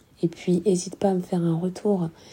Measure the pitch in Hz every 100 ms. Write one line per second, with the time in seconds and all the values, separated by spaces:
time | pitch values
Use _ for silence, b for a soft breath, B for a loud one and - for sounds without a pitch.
0 | _ - 170 - - 175 208 180 180 -
1 | 202 185 180 180 170 160 180 180 208 190
2 | 165 B B